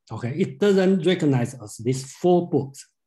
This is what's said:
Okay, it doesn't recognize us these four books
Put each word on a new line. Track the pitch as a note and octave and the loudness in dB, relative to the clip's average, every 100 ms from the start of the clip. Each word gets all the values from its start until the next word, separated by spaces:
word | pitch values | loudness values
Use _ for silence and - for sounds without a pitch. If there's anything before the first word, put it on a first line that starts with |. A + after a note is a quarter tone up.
| _ | _
Okay, | A2+ A#2+ D3+ | -10 -8 -4
it | F#3+ - | -4 0
doesn't | G#3 F#3+ F#3+ F#3+ D#3+ | 2 4 4 2 2
recognize | F3+ D3+ B2+ A2+ - | 2 2 2 0 -6
us | G#2+ - | -16 -8
these | A2+ C3 - | -4 -4 -6
four | - F3+ F3 F3 | -2 2 2 2
books | C#3+ - - - _ | -2 -4 -10 -20 _